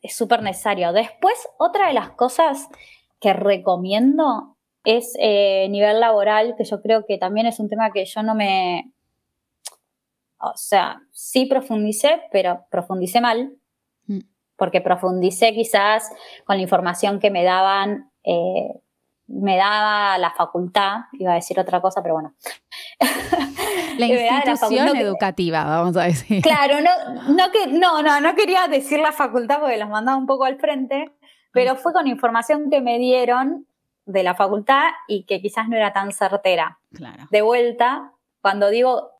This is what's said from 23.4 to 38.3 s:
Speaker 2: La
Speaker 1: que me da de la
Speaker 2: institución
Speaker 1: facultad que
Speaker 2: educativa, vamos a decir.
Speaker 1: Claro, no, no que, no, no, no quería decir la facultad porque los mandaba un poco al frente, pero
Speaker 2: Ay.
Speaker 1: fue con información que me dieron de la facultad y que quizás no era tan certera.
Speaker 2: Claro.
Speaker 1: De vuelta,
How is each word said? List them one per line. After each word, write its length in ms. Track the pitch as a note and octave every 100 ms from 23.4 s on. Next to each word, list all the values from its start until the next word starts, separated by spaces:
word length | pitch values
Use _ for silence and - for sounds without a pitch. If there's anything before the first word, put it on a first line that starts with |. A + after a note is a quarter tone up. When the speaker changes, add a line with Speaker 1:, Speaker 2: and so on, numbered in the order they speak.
| C#4 - G#4 F#4+ D#4+ C#4 A#3
Speaker 2:
La 60 | B3
Speaker 1:
que 60 |
me 20 | A#3
da 120 | C4
de 40 | C#4
la 40 |
Speaker 2:
institución 260 | C#4+ A3 B3+ C#4+
Speaker 1:
facultad 60 |
que 140 | C#4+ G#3
Speaker 2:
educativa, 580 | F#3+ G3 F#3 F3 D#3+
vamos 320 | D3+ D#3+ F3 F3
a 60 |
decir. 380 | F3 D#3 - G3
Speaker 1:
Claro, 340 | D#4+ D4+ C#4 D4
no, 520 | E4+ F4+ - - -
no 160 | D#4+ F4+
que, 160 | G#4+ F4
no, 340 | D4 F4+ D#4
no, 180 | D4+ C#4+
no 140 | D#4
quería 320 | D#4+ G4+ F#4 F4
decir 300 | C#4+ C#4 D4
la 120 | D4+
facultad 480 | D4+ C4+ A#3+ A#3 C#4+
porque 160 | D4 A3+
los 100 | G#3
mandaba 280 | G#3+ A#3 C4+
un 80 | C4
poco 180 | C4+
al 140 | C4 C4+
frente, 540 | D#4 C#4+ C4 C#4 D#4 _ _ _ _
pero 200 | B3 B3
Speaker 2:
Ay. 40 | C4
Speaker 1:
fue 140 | E4+
con 140 | F4 C#4+
información 640 | A#3 A#3+ A#3 A3+ D4+ D4+
que 100 | C#4+
me 180 | B3 A#3+
dieron 680 | B3 B3+ A#3+ B3 C4+ D#4+ - _ _ _
de 180 | - F#3+
la 120 | F3+
facultad 540 | F3+ G3 G#3 G#3 C4+ D#4+ - -
y 160 | G3+
que 160 | - F#3+
quizás 280 | G3 A3+ A3
no 80 | A3+
era 160 | G#3
tan 200 | G3+ G3+
certera. 680 | G3 G3 G3+ F#3+ F3 D#3+ E3 _
Speaker 2:
Claro. 320 | - B2+ - D3
Speaker 1:
De 120 | G#3
vuelta, 680 | G#3+ A#3+ A#3+ A#3 A#3+ C#4+ C#4 _ _